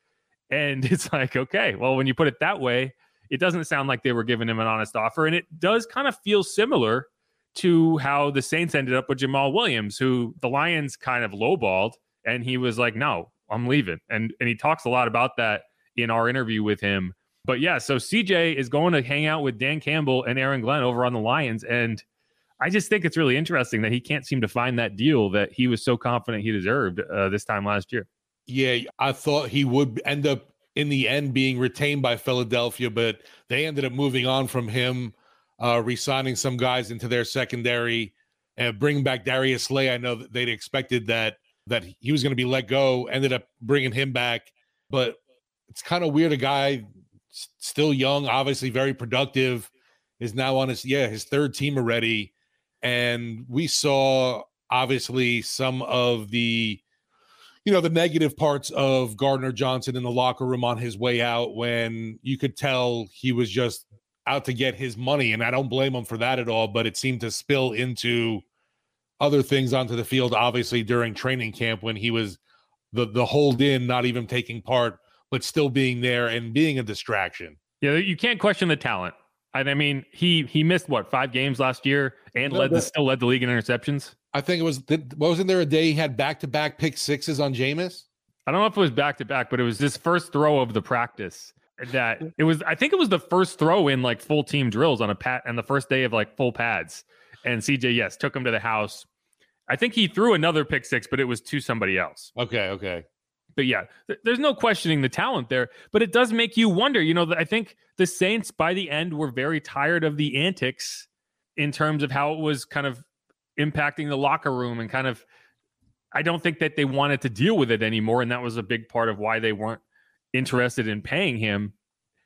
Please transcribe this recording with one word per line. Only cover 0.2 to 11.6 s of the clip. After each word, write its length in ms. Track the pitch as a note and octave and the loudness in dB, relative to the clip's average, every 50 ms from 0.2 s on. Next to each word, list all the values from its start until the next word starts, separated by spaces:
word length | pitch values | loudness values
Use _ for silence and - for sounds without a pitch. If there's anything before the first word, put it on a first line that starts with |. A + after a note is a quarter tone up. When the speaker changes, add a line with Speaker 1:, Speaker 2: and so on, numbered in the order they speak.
| _ _ _ _ _ - | _ _ _ _ _ -4
Speaker 1:
And 360 | - D3 D3 C#3+ C#3 C3+ C3 | -2 0 0 0 -2 -2 0
<laughs> 60 | A#2+ | 0
it's 200 | - - - - - | 0 0 0 -2 -2
like, 220 | D3 C3 B2+ - | -2 -2 0 0
okay, 400 | B2+ C3+ - - G3+ A3+ E3+ G#2 | -2 -2 0 0 0 0 0 0
well, 200 | F#2+ A#2 C3 C3+ | 0 0 2 2
when 120 | C3 C3+ C3+ | 2 2 2
you 60 | B2+ | 2
put 140 | - E3 D3 | 2 2 2
it 120 | B2 - | 2 0
that 200 | D3+ E3+ G3+ F#3+ | 0 -2 0 0
way, 340 | C3+ B2+ A#2+ B2 C3 C3 - _ _ _ _ _ _ - | 0 0 0 0 0 -2 -6 _ _ _ _ _ _ -6
it 100 | - C3 | -2 0
doesn't 260 | F3+ F#3 E3+ F3 D#3+ | 0 0 0 0 -2
sound 220 | - D#3+ C#3+ C#3 C3+ | -2 -2 -2 0 0
like 160 | C3 A#2 - | -2 0 0
they 100 | C3 A#2+ | 0 0
were 100 | A#2 A2+ | 2 2
giving 260 | A#2 B2 A2 A#2 A2+ | 0 0 0 0 0
him 100 | A2+ A2 | 0 0
an 80 | A2 A2+ | 0 0
honest 280 | A2 A2 G#2+ G#2 - | 0 0 -2 -2 -2
offer. 300 | A#2 G#2+ A#2 - E3+ D#3 | -2 -2 -2 0 0 0
And 100 | D#3 E3 | 0 0
it 100 | F3 - _ D#3 D#3+ | 0 -2 _ -6 -2
does 260 | E3+ F3+ G#3+ A#3 A3+ | 0 2 2 2 0
kind 220 | A3+ - B3+ C#4 C#4 | -4 -4 -4 -2 -2
of 100 | A3+ - | -4 -4
feel 240 | - G3+ G#3 G3+ F#3 | 0 2 2 2 2
similar 640 | - - - G#3 B3+ D4 E3 A#2+ G#2+ A2+ B2+ C3 - _ _ _ _ _ _ _ _ _ | 2 0 0 2 2 2 2 4 4 2 0 -2 -4 _ _ _ _ _ _ _ _ _
to 420 | - - F3+ E3+ E3 E3 E3 D#3+ D#3 | 0 2 4 6 6 6 6 4 2
how 340 | C3+ C#3 C#3+ C#3+ C#3+ C#3+ | 2 0 2 2 2 2
the 100 | C#3+ C#3 | 0 0
Saints 340 | C3 - - D#3+ F3 E3 - | 0 0 0 0 0 0 0
ended 200 | D3 C3+ B2+ B2+ | 0 0 2 0
up 120 | C3 B2+ - | 0 0 0
with 100 | C#3 B2+ | -2 -2
Jamal 320 | C3+ C3 C3+ C#3 C#3 C#3 | -2 0 0 2 2 2
Williams, 460 | C3+ G#3 A#3+ A3 C3+ A2+ G#2+ G2+ G2 - | 2 2 2 2 0 0 -2 -4 -2 0
who 380 | C3 C3 B2+ B2 A#2+ A2 - - | 2 2 2 2 0 -2 -4 -4
the 80 | - C#3 | -4 -2
Lions 460 | C3 C#3 D3+ E3+ E3+ D#3 D3 C3+ - | 0 0 2 2 0 0 -2 -4 -8
kind 280 | - - C3 B2+ A#2+ A#2+ | -8 -4 -2 0 0 0
of 80 | G#2+ | -2
lowballed, 600 | G2 G2+ A2 B2 F#3+ E3+ | -2 -2 0 0 2 2